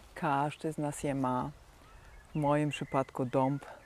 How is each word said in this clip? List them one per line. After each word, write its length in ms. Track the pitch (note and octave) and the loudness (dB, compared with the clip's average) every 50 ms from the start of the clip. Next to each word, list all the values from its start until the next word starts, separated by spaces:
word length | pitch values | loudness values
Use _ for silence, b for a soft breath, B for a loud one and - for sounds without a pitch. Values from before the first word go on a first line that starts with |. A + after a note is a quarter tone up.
| - - - | -8 -14 -8
każdy 580 | - F3+ D#3 C#3 C#3 C#3+ D3+ - - - D#3+ D#3 | -4 0 0 2 2 2 0 -2 -4 -4 -4 -4
z 60 | - | -2
nas 240 | D3+ D3 C#3+ - - | -2 -4 -4 -2 -2
je 120 | D3 C3+ | -2 0
ma. 360 | C#3 C3+ B2+ B2+ B2+ C3+ D3 - - - - - B B B B B B B B B B - - | 0 0 0 0 0 -2 -4 -6 -12 -18 -20 -20 B B B B B B B B B B -8 -4
W 60 | D#3 | 0
moim 320 | D3 C#3+ D3 D3 D3+ D3 | 2 4 4 4 2 0
przypadku 540 | C3+ - D3 - - C3+ C3+ - - - C3+ | -2 -4 -6 -2 0 0 0 0 -2 -4 -2
dąb, 420 | A#2+ - C3+ C3 C3 C#3+ C#3 - - - - - | 0 2 2 4 4 2 0 -4 -10 -16 -18 -18